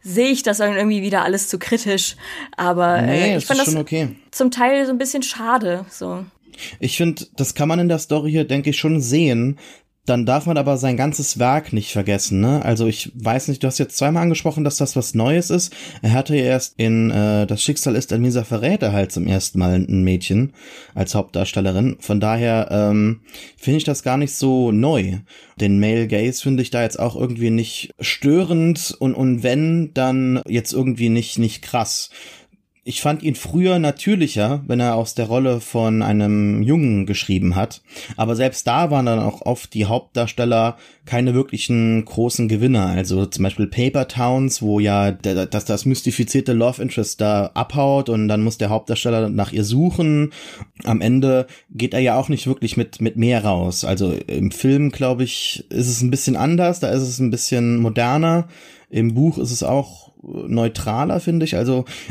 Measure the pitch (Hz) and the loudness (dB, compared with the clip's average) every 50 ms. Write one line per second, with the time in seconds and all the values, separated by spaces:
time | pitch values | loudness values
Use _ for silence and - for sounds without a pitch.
0 | _ 190 180 220 247 269 269 254 - 226 202 214 208 208 202 190 208 214 214 202 | _ -2 0 2 2 2 2 0 0 -2 0 0 0 0 0 0 0 0 0 0
1 | 190 202 196 185 - - 190 196 - - - 175 - - 240 233 - 208 196 190 | -2 0 0 0 0 0 -2 -2 -2 -4 -6 -6 -2 -2 -2 -2 0 -2 -2 -2
2 | 180 - - - - - - - - - - - 180 180 175 175 175 175 175 175 | -2 -4 -8 -10 -16 -16 -14 -14 -14 -12 -6 -2 0 0 2 2 2 2 4 2
3 | - 123 139 156 - 208 196 160 139 - 269 269 277 160 156 156 151 - 160 160 | 2 2 2 2 2 2 0 0 0 0 0 2 2 0 0 -2 -2 -2 -2 -4
4 | 156 123 110 - _ _ - - 262 254 247 240 240 254 277 277 277 262 262 240 | -2 -4 -6 -12 _ _ -2 0 0 0 2 2 2 2 2 2 2 0 0 -2
5 | 269 262 - 277 254 - - - 226 226 247 247 214 180 175 180 190 175 - - | -2 -2 -4 -4 -4 -6 -8 -6 -2 0 0 0 0 0 -2 -4 -6 -12 -12 -10
6 | 185 180 175 180 190 180 _ _ _ - - - - - - - - 127 - - | -8 -8 -8 -10 -12 -14 _ _ _ -20 -18 -18 -16 -16 -10 -6 -4 -4 0 0
7 | 170 170 151 - - _ _ - 139 - - - 147 156 165 175 175 175 165 156 | 0 0 0 -4 -12 _ _ -4 -4 -2 0 -2 0 2 2 2 2 2 2 0
8 | - - 151 151 147 156 151 160 147 123 131 139 139 147 139 - - 156 160 156 | 0 0 -2 0 0 2 0 0 2 2 0 0 0 0 -2 0 0 0 0 0
9 | 131 117 135 156 170 143 120 117 120 135 143 - - - - - _ _ _ _ | 0 2 2 4 4 4 4 2 2 0 -2 -4 -10 -20 -20 -20 _ _ _ _
10 | _ - 123 120 117 110 127 151 147 170 165 147 135 139 139 127 131 131 127 117 | _ 0 0 0 2 2 0 0 0 0 0 2 2 2 0 2 2 0 0 2
11 | 131 151 147 - 139 - - - 120 123 135 151 151 - - 110 101 - - 104 | 0 0 -2 -2 -4 -4 -2 0 2 2 2 2 0 -2 -4 -2 -2 -2 -4 -2
12 | 95 104 101 98 - - 95 95 104 123 143 147 - - 117 110 113 113 110 - | 0 0 0 -2 0 0 2 2 4 4 2 2 2 0 2 2 2 0 0 -2
13 | - - - 123 110 110 117 131 - - 139 - - 131 - - 143 - - - | -8 -12 -12 -4 -2 -2 0 0 -2 -4 -4 -2 -2 -2 0 -2 -4 -4 -2 -2
14 | 147 143 165 170 170 175 160 - - 165 143 151 147 143 139 - 143 - - 131 | 0 0 2 2 2 2 0 0 -2 -4 -2 0 -2 -2 0 0 -2 0 0 -4
15 | 113 - - 110 113 131 156 175 170 170 170 175 170 - - - - - - - | -4 0 0 0 2 4 2 2 2 0 0 -2 -2 -4 -8 -16 -18 -18 -14 -2
16 | - 110 113 131 135 - 151 143 127 123 131 127 - - _ - 113 113 113 113 | 0 2 2 2 2 2 0 2 2 2 0 0 -2 -6 _ -2 0 2 2 2
17 | 113 110 - 107 104 104 104 104 104 - 104 104 - - 143 - - 139 110 120 | 2 2 2 2 2 2 2 2 2 0 -2 -2 0 -2 -2 -2 0 0 0 0
18 | - - - 117 120 127 120 123 110 - 117 107 113 151 202 208 139 107 101 101 | -2 -2 0 0 2 2 2 0 -2 -2 -4 -2 0 0 0 0 0 0 0 0
19 | 98 - - 87 87 - 95 95 - - - 92 90 90 90 92 92 - - 95 | 0 -2 -2 -4 0 0 0 0 -2 -2 0 0 2 2 2 2 2 2 2 2
20 | 92 92 92 90 - - 95 107 131 139 - - - - - - - - - - | 2 2 2 0 0 0 0 0 0 0 -4 -14 -20 -20 -20 -20 -20 -10 -4 -4
21 | 95 - - 107 92 - - 98 95 - - 104 95 95 92 95 113 131 - - | -4 -2 -2 -4 -4 -2 -4 -4 -4 -2 -2 -2 0 0 2 2 0 0 -2 -4
22 | - - 104 101 101 107 113 117 120 117 113 110 107 - - 104 104 104 104 107 | -4 -2 0 0 2 0 0 0 0 2 2 0 0 0 0 2 2 4 4 4
23 | 104 107 113 110 _ - - - - - _ _ - 131 139 156 147 151 143 - | 2 2 0 -4 _ -20 -20 -20 -20 -20 _ _ -2 0 0 0 0 -2 -4 -2
24 | - 131 127 139 147 135 - - 139 135 131 127 127 120 104 107 120 151 160 123 | -2 -2 0 0 0 -2 -2 -2 0 2 2 4 2 2 2 2 2 2 2 0
25 | 95 95 92 98 - _ - - - - _ - 107 101 101 101 104 107 110 117 | 0 -2 -4 -6 -8 _ -20 -20 -20 -20 _ -2 2 2 4 4 4 2 2 0
26 | 117 107 107 104 110 123 123 - - 139 135 127 123 - - 120 117 110 - - | 0 0 0 0 0 -2 -2 -2 -2 0 0 0 0 -2 -2 -2 -2 -2 -2 -4
27 | - 120 113 - 127 123 120 113 117 113 113 113 113 - - - - - - - | -4 -4 -2 -2 -4 -4 -2 0 0 2 2 2 0 -2 -8 -12 -12 -14 -14 -8
28 | - - - - - 139 151 180 190 160 170 165 160 165 165 - - - - - | -6 -6 -4 0 2 4 4 4 2 2 2 2 2 2 2 0 -4 -8 -6 -2
29 | 135 135 - - 131 131 123 117 110 127 123 147 156 160 165 170 165 147 - 135 | -2 -2 0 2 2 2 2 2 0 0 2 2 2 2 2 0 0 -2 -2 0
30 | 127 131 131 131 131 127 127 127 - - 104 120 113 - - 131 131 127 117 113 | 0 2 2 2 2 2 0 0 -2 -2 -2 -2 -2 -2 -2 0 0 0 0 0
31 | 117 117 113 117 113 - - - 117 110 - - - - - 123 110 - - - | 2 2 2 2 0 -2 -2 0 0 -2 -2 -6 -10 -4 -2 -2 -2 -2 -4 -6
32 | - - - - - - - - - _ _ _ _ _ _ _ _ 123 123 - | -8 -10 -14 -20 -20 -20 -20 -20 -20 _ _ _ _ _ _ _ _ -10 -8 -2
33 | - 147 151 147 - 156 135 - - - - 175 180 185 180 175 160 147 143 - | 0 0 -2 0 -2 -4 -4 -4 -8 -2 0 2 2 4 2 2 0 0 -2 -2
34 | - 196 214 190 156 - - 110 104 113 139 147 139 - 123 123 123 120 113 113 | 0 0 2 2 2 0 0 0 0 0 0 -2 -2 -2 0 0 2 2 0 0
35 | 113 110 - - 117 107 117 127 135 131 120 117 113 - - 117 113 110 110 110 | -2 -2 -4 -4 -2 0 0 0 2 2 0 -2 -4 -4 -2 0 2 2 2 2
36 | 110 110 104 107 104 104 104 104 104 104 104 107 107 120 151 170 147 120 104 98 | 2 2 2 2 2 2 2 2 2 2 2 2 2 2 2 2 4 2 2 0
37 | 98 98 98 - - - 98 90 92 87 87 95 104 - - - _ _ - - | 0 -2 -4 -4 -2 0 0 2 2 2 2 0 -2 -4 -6 -20 _ _ -20 -18
38 | - - - - 110 113 117 113 131 131 131 - - 123 117 147 175 160 147 135 | -16 -14 -6 -4 -2 -2 0 0 0 0 -2 -2 -2 0 0 2 2 2 2 2
39 | 127 120 113 110 107 113 - - - - 123 - - - - 110 104 98 113 127 | 2 2 0 0 0 -2 -4 -4 -4 -4 -4 -4 -8 -8 -4 -2 0 0 0 -2
40 | - _ _ 123 117 107 - - 120 120 117 113 113 117 117 - - - - _ | -2 _ _ -4 -4 -2 -2 -2 0 2 2 2 2 0 -2 -6 -20 -20 -20 _
41 | _ - 123 120 127 127 123 127 135 - - 107 - - 123 117 113 113 113 113 | _ -4 -2 0 2 2 2 2 0 -2 -4 -6 -2 0 0 2 2 2 2 0
42 | 110 - - - 113 120 - - 120 110 113 104 120 131 131 110 95 92 90 92 | -2 -2 -2 -2 -2 0 0 -2 0 0 2 2 2 2 2 2 2 2 0 -2
43 | 92 90 92 95 98 95 - - 95 95 - - 104 98 - 120 123 131 - 143 | -2 0 0 0 0 -2 0 -2 -2 -2 0 -2 -4 -2 -2 -2 -2 0 0 -2
44 | 131 - - 123 123 123 127 135 135 131 - - 110 104 104 104 104 104 101 101 | -4 -2 -4 -2 -2 0 0 0 0 -2 -2 -2 -2 0 2 2 2 2 2 2
45 | 101 101 98 - - 101 95 92 92 - - 107 - - 107 101 - 135 131 - | 2 0 -2 -2 -4 -2 -2 -2 -2 -2 -4 -4 -2 -2 -4 -2 0 -2 -2 0
46 | - 127 - - 120 - - 135 131 - 123 113 117 123 123 - 117 120 - 120 | -2 -4 -2 -2 -2 0 0 0 0 2 0 2 2 0 0 -2 -8 -6 -4 -4
47 | 104 - - - 107 104 104 101 98 - _ - 123 - - 147 139 139 139 139 | -4 -4 -2 -2 0 0 2 0 0 -2 _ -6 -6 -2 -2 0 2 2 2 2
48 | 135 117 113 110 107 104 107 107 107 113 113 - 110 101 107 110 - - 117 - | 0 0 0 0 2 2 2 2 2 0 0 -2 -2 0 0 -2 -2 -2 -4 -2
49 | - 123 117 113 113 104 - 104 101 - - 110 104 101 117 135 165 180 175 180 | 0 0 0 2 0 0 0 -2 -2 -2 -2 -4 -2 0 2 2 2 2 2 0
50 | 165 156 151 147 151 147 - - - - - - - _ _ - - 110 110 95 | 0 2 2 2 0 -2 -4 -14 -20 -20 -18 -18 -20 _ _ -8 -2 0 0 2
51 | 90 113 127 131 135 135 131 127 127 - - - _ _ - - 123 - - 127 | 2 2 2 4 4 4 4 2 0 -2 -10 -20 _ _ -6 -4 -4 -2 0 0
52 | 131 123 113 127 139 - 147 113 - 127 131 - 120 113 - 123 113 - - - | 2 2 2 2 0 0 -4 -2 0 -2 -2 -2 -2 -2 -2 -2 -2 -2 -4 -2
53 | 113 113 - 113 113 120 123 113 104 107 95 87 87 90 90 - - - 95 92 | -2 -2 0 2 2 2 2 2 2 2 2 2 0 -2 -2 -4 -2 -2 0 0
54 | 98 90 - - - - - 73 95 98 - - - 135 139 143 147 143 - - | 0 0 -2 -2 -4 -6 -2 -2 -2 -2 -2 0 2 2 4 4 2 0 -2 -2
55 | 135 123 127 120 131 120 - - - - - - - _ - - 123 127 120 113 | -2 -2 0 0 -2 -4 -4 -6 -6 -6 -8 -10 -12 _ -4 -2 -2 -2 0 0
56 | 123 123 135 139 - - 127 92 127 147 170 170 180 170 175 175 - 107 117 131 | 0 0 0 0 0 -2 0 0 2 2 2 2 2 2 0 -2 -2 -2 0 0
57 | 131 123 120 123 131 120 104 117 - - 131 123 120 117 120 117 117 117 110 120 | -2 -2 -2 -2 0 0 0 -2 -2 -2 0 0 2 2 2 2 2 0 2 0
58 | 117 120 135 151 165 165 165 170 170 170 - - - - - - _ _ - - | 0 2 2 2 2 4 2 2 0 -2 -10 -20 -20 -20 -20 -20 _ _ -2 0
59 | 113 117 113 123 139 165 - 131 123 120 120 - - - 123 139 135 - - - | 0 2 2 4 2 2 2 0 -4 -4 -4 -4 -2 0 0 0 -2 -4 -14 -20
60 | - - _ - - - - - - - - 117 113 117 113 - - 113 107 120 | -20 -20 _ -20 -16 -12 -12 -10 -6 -2 0 0 0 0 -2 -4 -6 -4 -2 -2
61 | 143 175 - 180 - 175 165 165 160 151 - - 117 127 131 127 127 - - - | -2 0 -2 -2 0 0 0 0 0 0 0 -2 0 0 0 0 -2 -4 -12 -16
62 | - - | -16 -10